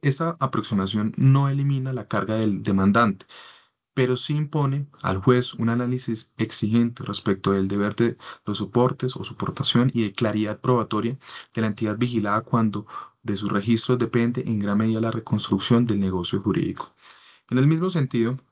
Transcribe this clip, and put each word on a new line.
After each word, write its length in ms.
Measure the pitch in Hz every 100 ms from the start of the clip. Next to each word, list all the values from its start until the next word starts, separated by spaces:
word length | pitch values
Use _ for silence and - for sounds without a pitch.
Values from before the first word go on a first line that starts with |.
Esta 320 | 147 135 165 170
aproximación 720 | 131 - 104 104 98 107 107 -
no 320 | 135 135 139
elimina 420 | 139 139 139 131
la 160 | 127 104
carga 280 | 107 95 110
del 260 | 110 95
demandante, 640 | 107 98 95 104 117 95 - - - - _ _ _
pero 240 | - 127 127
sí 180 | -
impone 520 | 151 151 - 135 139 143 _
al 160 | - 95
juez 340 | 95 123 123
un 160 | - 110
análisis 640 | 120 123 127 123 110 - _
exigente 680 | 113 - 107 117 120 120
respecto 480 | - 101 - 98 95
del 160 | 98 95
deber 260 | 101 101 104
de 200 | 117 117 - - -
los 100 | 101
soportes 580 | 101 120 123 127 127
o 100 | -
soportación 680 | - - - - - 120 123
y 120 | 117
de 80 | 107
claridad 440 | 98 113 107 107 107
probatoria 600 | - 127 110 107 113 135 - - -
de 80 | -
la 60 | 113
entidad 320 | 104 107 107
vigilada 420 | 123 120 101 104
cuando 460 | 113 120 110 104 104 - - _
de 140 | 113 101
sus 160 | 104
registros 460 | 104 104 113 - 127
depende 440 | 120 120 117 120 -
en 140 | 110
gran 180 | 101 104
medida 240 | 110 110
la 80 | 113
reconstrucción 760 | 113 - 107 - 98 - 120
del 160 | 120 101
negocio 400 | 98 92 87 101
jurídico. 540 | 104 92 - - - _ - - - _ _
En 80 | 123
el 80 | 139
mismo 240 | 160 185
sentido 480 | 175 135 117 113 131 _